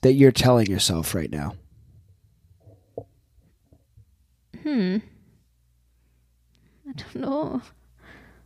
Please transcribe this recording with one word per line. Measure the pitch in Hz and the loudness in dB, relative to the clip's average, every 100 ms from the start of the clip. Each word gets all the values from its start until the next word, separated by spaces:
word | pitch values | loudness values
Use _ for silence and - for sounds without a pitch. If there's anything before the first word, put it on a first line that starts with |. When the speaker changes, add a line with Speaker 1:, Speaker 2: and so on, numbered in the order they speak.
Speaker 1:
that | 131 | 2
you're | 135 139 | 6 6
telling | - 123 123 104 | 6 4 4 2
yourself | 95 - 82 76 90 | 0 -2 -2 -4 -6
right | 76 | -6
now? | 73 71 - - - - - - _ _ _ _ _ - - _ - - _ _ _ _ _ _ - _ - - _ _ _ _ - | -6 -8 -10 -18 -20 -20 -20 -20 _ _ _ _ _ -20 -20 _ -20 -20 _ _ _ _ _ _ -20 _ -20 -20 _ _ _ _ -12
Speaker 2:
Hmm. | 302 269 180 202 - - _ _ _ _ _ _ _ _ _ _ _ _ _ _ _ _ 294 | -4 -2 -2 -2 -6 -18 _ _ _ _ _ _ _ _ _ _ _ _ _ _ _ _ -18
I | |
don't | - - 247 | -18 -16 -10
know. | 269 277 311 254 - _ _ _ - - - - | -6 -6 -6 -8 -12 _ _ _ -20 -20 -20 -20